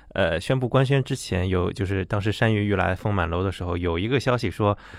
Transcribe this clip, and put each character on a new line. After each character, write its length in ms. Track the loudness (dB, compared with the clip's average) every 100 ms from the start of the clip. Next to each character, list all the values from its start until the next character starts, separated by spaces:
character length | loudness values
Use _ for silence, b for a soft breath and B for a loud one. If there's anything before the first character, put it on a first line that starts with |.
| b
呃， 260 | 0 0 0
宣 220 | 0 0
布 80 | 2
官 160 | 2
宣 180 | 4 2
之 140 | 0 -4
前， 320 | -2 -2 2
有， 240 | 2 0
就 140 | -2 -2
是 180 | -2
当 160 | -2 -2
时 100 | -2
山 240 | 0 2
雨 120 | 2 2
欲 100 | 2
来 180 | 0
风 200 | 0 -2
满 160 | 0 0
楼 120 | 0
的 80 | -2
时 140 | -4
候， 140 | -4 -2
有 200 | 0 0
一 80 | 0
个 140 | 0
消 160 | 0 0
息 140 | -2
说 260 | 0 0 0 B